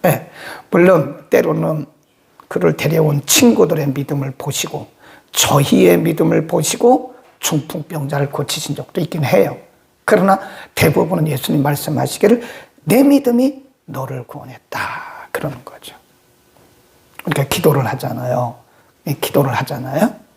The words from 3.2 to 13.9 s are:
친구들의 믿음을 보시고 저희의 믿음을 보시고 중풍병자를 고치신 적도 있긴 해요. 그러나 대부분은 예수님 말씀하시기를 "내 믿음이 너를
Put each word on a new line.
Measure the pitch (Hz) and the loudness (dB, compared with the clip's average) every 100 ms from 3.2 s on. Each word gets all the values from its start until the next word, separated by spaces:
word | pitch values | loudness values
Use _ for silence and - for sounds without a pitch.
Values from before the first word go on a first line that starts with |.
| - | 0
친구들의 | - 240 220 175 160 143 | 4 4 6 2 2 -2
믿음을 | 135 139 143 135 131 | -4 -4 -4 -6 -8
보시고 | - - - 151 - _ - - _ | -8 -6 -6 -10 -14 _ -20 -20 _
저희의 | - - 139 143 190 180 175 | -2 2 2 4 4 6 4
믿음을 | 165 160 165 165 160 | 2 0 2 2 0
보시고 | 170 156 - 240 254 - - _ _ | -2 -2 2 4 4 0 -18 _ _
중풍병자를 | - 156 - - 151 160 139 143 139 | -4 -4 -4 -12 -10 -8 -4 -2 -2
고치신 | - 143 - - | -4 -6 -6 -6
적도 | 143 135 - | -8 -6 -6
있긴 | - 165 | -4 -4
해요. | 131 104 95 - - _ _ _ | 0 2 2 -2 -16 _ _ _
그러나 | - 214 196 196 - - - | 0 2 4 2 -2 -18 -14
대부분은 | - 156 147 165 175 156 | 0 2 2 0 0 -2
예수님 | 139 - 151 | -2 -2 0
말씀하시기를 | 139 143 - 139 131 - 202 240 - - - _ | 0 -2 -2 -2 -2 0 2 2 0 -18 -20 _
"내 | 156 214 | 2 4
믿음이 | 277 277 254 240 262 - - _ | 6 4 4 2 2 -2 -18 _
너를 | - | -12